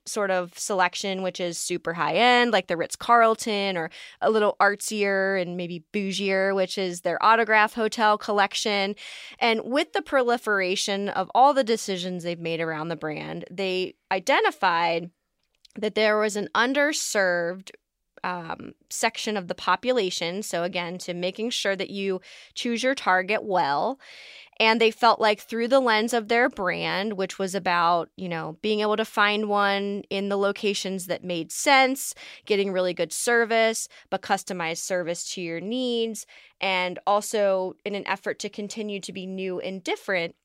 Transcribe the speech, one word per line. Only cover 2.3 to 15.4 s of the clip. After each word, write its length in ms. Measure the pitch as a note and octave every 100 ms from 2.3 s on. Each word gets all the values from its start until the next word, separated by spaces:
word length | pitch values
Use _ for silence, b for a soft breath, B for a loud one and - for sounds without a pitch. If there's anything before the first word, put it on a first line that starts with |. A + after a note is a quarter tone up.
| A#3+ A#3+
like 160 | G#3 -
the 100 | E3
Ritz-Carlton, 960 | - - - A#3+ A3+ A3 A#3 G3+ G3 F3+
or 140 | D#3+ B B B
a 80 | -
little 260 | A3 G#3 -
artsier 800 | G3+ G3+ - G#3+ G3+ G3 F#3+ F#3+
and 160 | F3 F3
maybe 260 | F3 F3 -
bougier, 640 | G#3 G3 F#3+ G3 F#3+ G3
which 240 | G3 F#3 -
is 240 | F#3 F3
their 200 | F3 E3
Autograph 520 | G#3+ A3+ A3 G#3+ G#3+
Hotel 420 | A#3 G#3+ A#3+ G#3+ G#3+
collection. 760 | - G3+ G3 - A3 G3+ G3 G#3 B B B -
And 220 | A#3 A3+
with 280 | - C#4 E4+
the 80 | G4
proliferation 1080 | D#4 C#4 A#3+ A#3+ G#3+ G3+ F3+ G3+ - G3 G3+
of 200 | - F3+
all 180 | A3+ C#4
the 120 | C4+
decisions 600 | A3+ A3 - F#3 F#3 F3+
they've 160 | E3+ E3+
made 220 | E3+ E3
around 260 | E3 D#3 E3
the 80 | D#3+
brand, 480 | D#3 D3+ D3+ E3+ -
they 460 | F3+ F#3+ F#3 F#3 - _
identified 1000 | F#3+ G#3+ D#4+ G#4+ - F#3 E3+ E3+ E3+ F3 - _ _